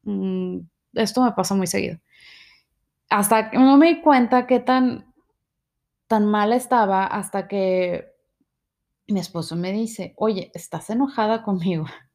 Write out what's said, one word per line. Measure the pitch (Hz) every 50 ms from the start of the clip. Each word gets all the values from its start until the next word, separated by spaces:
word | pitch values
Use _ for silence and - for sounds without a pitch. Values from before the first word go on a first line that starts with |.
| _
Mm, | 214 202 196 190 190 185 185 185 180 180 180 175 - _ _ _ _ _
esto | - 226 214 - 254 254
me | 240 208
pasa | - 185 - 196
muy | 196 185
seguido. | 175 196 196 - - 165 165 _ _ _ _ - - - - - _ _ _ _ _ _ _ _ _ _ _ _ _
Hasta | - 208 202 202 220 220 214 220
que | -
no | - 262 269 277
me | 277 311
di | 339 330 330
cuenta | - 302 285 254 240 220 254 247 247
qué | - 254 240
tan, | 247 - 254 262 254 247 240 - - _ _ _ _ _ _ _ _ _ _ _ _ _ _ _ _ _ _ _ _
tan | _ 226 214 208
mal | 208 208 208 208 214 233
estaba, | 254 247 - 262 240 214 190 196 190 190
hasta | 196 - 208 190 - - 196 185
que | 190 202 202 190 185 185 185 180 180 175 - - - _ _ _ _ _ _ _ _ _ _ _ _ _ _ _ _ _ _ _
mi | - 208 190
esposo | 170 - _ 170 160 165 165
me | 175 175 185
dice, | 196 214 226 220 226 - 185 - _
"Oye, | - 214 220 220 190 190 - _
¿estás | 175 - - - 160 - -
enojada | 220 240 269 277 269 - 214 214 226 220 226
conmigo?". | 214 196 185 165 190 175 160 156 165 - - _ _